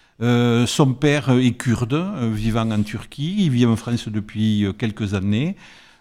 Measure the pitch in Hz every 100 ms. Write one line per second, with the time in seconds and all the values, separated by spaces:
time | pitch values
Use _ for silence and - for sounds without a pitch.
0 | _ - 120 120 120 117 120 - 135 123
1 | 147 147 131 127 123 - 127 110 113 147
2 | 190 175 113 107 113 113 113 107 101 110
3 | - - 156 202 170 120 120 110 120 120
4 | 113 107 104 107 110 104 101 98 110 104
5 | 101 98 101 107 165 196 - - - _